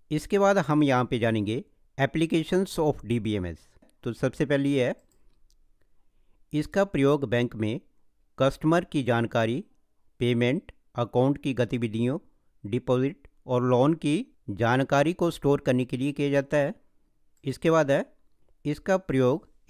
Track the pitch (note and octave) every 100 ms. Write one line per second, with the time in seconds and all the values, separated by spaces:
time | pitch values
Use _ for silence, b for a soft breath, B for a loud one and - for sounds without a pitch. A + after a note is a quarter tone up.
0 | _ D3+ - G3+ G3 G3+ D3+ D3+ C#3+ B2
1 | A#2+ B2+ A2+ A2 G2+ A#2 - _ _ -
2 | C3+ D#3+ E3 E3+ D#3 F#3 G3 - D3+ -
3 | G#2+ A#2 G#2+ G#2 F2 D#2+ _ _ _ _
4 | - A2+ C3 - C#3 C#3+ C#3 C#3 B2 -
5 | _ _ - _ _ _ _ _ _ _
6 | _ _ _ _ _ D3 D3+ G3+ G3 D3+
7 | C3+ D3 C3 A#2+ A#2+ A2 G#2+ C#3 - _
8 | _ _ _ - C3+ - D#3 E3+ F3+ D#3
9 | B2+ A#2 A2+ A#2+ A2+ B2+ - _ _ _
10 | _ _ A#2+ A#2+ A#2+ D#3+ - - _ -
11 | A#2+ A#2+ C3 C#3 C#3+ A#2 A#2 C3 A2+ G#2+
12 | A#2+ D3+ - _ _ _ G2+ B2 - B2+
13 | C3+ - - _ - B2 B2 B2 C#3 E3
14 | D3 D#3+ C4 _ - F#2+ A#2 B2+ C3+ C#3
15 | D3 F3+ E3+ - C#3+ C#3+ C#3 B2+ B2+ B2+
16 | C#3 C#3 C#3+ C#3 C#3 D3+ C#3+ - _ _
17 | _ _ _ _ C#3 B2+ E3+ D#3+ C#3+ C#3+
18 | C4 _ _ _ _ _ D3 D3+ - F#3+
19 | - C3 B2+ D3 - _ _